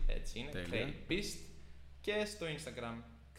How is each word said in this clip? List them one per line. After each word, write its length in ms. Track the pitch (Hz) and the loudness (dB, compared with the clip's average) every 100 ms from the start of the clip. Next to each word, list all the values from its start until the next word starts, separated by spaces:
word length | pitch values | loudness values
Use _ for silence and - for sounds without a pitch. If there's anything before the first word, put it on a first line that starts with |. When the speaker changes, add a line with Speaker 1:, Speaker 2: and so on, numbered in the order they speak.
| - | 8
Speaker 1:
έτσι 320 | - - 113 | 8 2 -2
είναι. 100 | 135 | -2
Speaker 2:
Τέλεια. 380 | 92 87 117 - | -2 0 2 2
Speaker 1:
Craybist. 500 | - - 180 208 - - - - - - - | -2 0 0 0 -4 -8 -10 -12 -12 -12 -4
Και 240 | - 208 208 | 0 2 0
στο 200 | - 165 | -2 -2
Instagram, 500 | 147 127 120 117 113 - - - | -2 -4 -4 -4 -6 -10 -16 -18